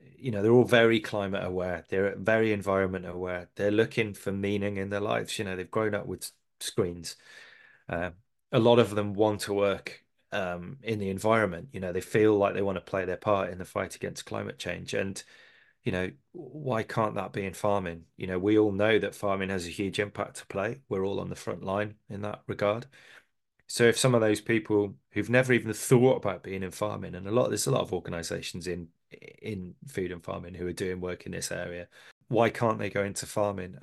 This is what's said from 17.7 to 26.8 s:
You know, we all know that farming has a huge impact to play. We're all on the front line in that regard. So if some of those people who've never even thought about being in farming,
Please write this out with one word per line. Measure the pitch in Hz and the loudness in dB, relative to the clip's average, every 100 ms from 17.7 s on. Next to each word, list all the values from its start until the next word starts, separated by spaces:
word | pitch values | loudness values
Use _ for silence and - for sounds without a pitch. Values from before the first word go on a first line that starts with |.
| 101 92 82 82 - | 2 0 -8 -14 -10
You | 95 | -4
know, | 92 | 0
we | 101 107 | 4 6
all | 107 | 4
know | 95 107 107 | 4 4 4
that | 98 - | 2 -2
farming | 101 98 95 | -2 -2 -2
has | 95 85 | -4 -6
a | |
huge | 82 98 87 | -4 -2 -2
impact | 104 - 98 - | -4 -4 -8 -10
to | - | -8
play. | 98 104 139 - | -4 -4 -6 -6
We're | 98 98 | -2 -2
all | 98 | -4
on | 92 | -6
the | 90 | -8
front | - 95 | -8 -6
line | 95 98 107 104 - | -4 -2 -4 -8 -14
in | 101 | -10
that | 104 - - | -8 -10 -10
regard. | 104 101 113 131 - - - _ _ _ _ - | -2 0 0 -6 -20 -20 -20 _ _ _ _ -6
So | - 117 | 4 6
if | 110 | 6
some | 131 | 4
of | 120 | 6
those | 110 110 | 4 2
people | - 117 110 104 101 - _ | 2 0 2 2 2 -4 _
who've | 104 104 | -4 2
never | 123 131 | 4 6
even | 120 107 | 2 2
thought | 104 - 123 127 - | -6 4 6 8 4
about | 101 90 | 0 -6
being | 92 95 | -6 -6
in | 92 | -6
farming, | - | -4